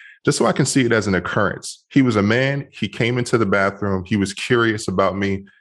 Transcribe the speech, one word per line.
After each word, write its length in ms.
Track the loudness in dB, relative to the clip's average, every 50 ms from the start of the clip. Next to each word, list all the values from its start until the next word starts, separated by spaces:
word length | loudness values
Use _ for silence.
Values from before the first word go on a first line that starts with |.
| -20 -20 -20 -6 -2
just 140 | -2 0 2
so 80 | 0
I 60 | 0 2
can 140 | 0 0
see 180 | 0 2 2 2
it 80 | 2 2
as 140 | 2 2
an 80 | 2 0
occurrence. 720 | 0 -2 -2 -2 -2 -2 -2 -2 -6 -10 -14 -16 -16 _ _
He 120 | 2 2 4
was 140 | 4 4
a 60 | 2 2
man. 460 | 2 2 2 2 0 -2 -4 -6 -10
He 180 | _ -8 -8 -6
came 300 | -4 -2 -2 0 0 -2
into 200 | -2 0 0 0
the 80 | 2
bathroom. 580 | 2 2 2 2 0 -2 -2 -2 -2 -2 -2 -2
He 120 | -2 -2
was 180 | 0 0 -2 -4
curious 540 | -6 -4 0 0 2 2 2 -2 -2 -4 -4
about 280 | 0 2 2 2 0
me. 280 | -2 -2 -2 -4 -4 -6 -12 _ _